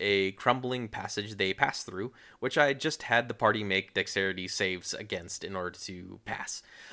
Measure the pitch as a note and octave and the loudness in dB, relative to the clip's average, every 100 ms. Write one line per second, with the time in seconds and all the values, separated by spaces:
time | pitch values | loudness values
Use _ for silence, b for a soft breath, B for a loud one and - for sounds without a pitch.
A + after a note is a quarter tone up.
0 | G2+ G2 F#2+ G2 B2 B2+ B2 B2+ A2+ F#2+ | 2 4 4 2 2 2 0 -4 -4 -6
1 | G2 - G#2 G2+ F#2+ - G#2+ - - F#2 | -6 -6 -6 0 0 2 0 0 -6 -6
2 | B2 B B B B2+ D#3 C#3+ B2+ D#3 - | -6 B B B 0 4 4 4 -2 -2
3 | - A#2+ A#2 A2 A2 A2 G2+ F#2+ - F#2+ | 2 4 4 2 4 4 2 0 2 -2
4 | G2 G2+ F#2+ F#2 F2+ - F#2+ F#2 - - | 0 2 0 0 -4 0 0 0 -4 -6
5 | G#2 F#2 F2 - F2 F#2+ F2+ - - F2+ | -4 -6 -6 -8 -6 -4 -4 -6 -10 -10
6 | F#2 F#2+ - - - - B B B | -12 -12 -8 -8 -6 -10 B B B